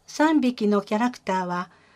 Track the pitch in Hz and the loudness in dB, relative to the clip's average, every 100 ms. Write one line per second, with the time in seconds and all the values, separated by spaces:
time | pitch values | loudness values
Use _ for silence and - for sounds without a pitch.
0 | - - 302 302 247 247 208 202 202 214 | -8 0 2 4 2 0 0 0 0 0
1 | 247 247 - 190 180 175 180 _ _ | -2 -4 -4 -4 -2 -6 -8 _ _